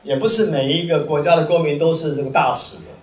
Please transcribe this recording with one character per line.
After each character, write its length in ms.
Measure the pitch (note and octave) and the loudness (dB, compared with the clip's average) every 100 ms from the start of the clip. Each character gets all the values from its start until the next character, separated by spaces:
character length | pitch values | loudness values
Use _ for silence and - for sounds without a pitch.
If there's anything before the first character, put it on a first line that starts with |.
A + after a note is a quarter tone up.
也 120 | C#3 C3 | -4 0
不 120 | - | 2
是 200 | - E3 | 4 2
每 240 | D3 C3+ | 0 0
一 160 | E3+ E3+ | 0 0
个 140 | D3+ | 0
国 180 | - D3 | 0 0
家 160 | D#3 E3 | 2 0
的 100 | D#3+ | 2
公 160 | E3+ | 0
民 180 | D#3 C#3+ | 0 0
都 140 | E3 | 0
是 220 | D#3+ D#3+ C#3 | 0 -2 -4
这 80 | |
个 60 | C3+ | -2
大 240 | D3+ C3+ | 0 0
使。 240 | B2 - - - - | 0 -4 -8 -16 -10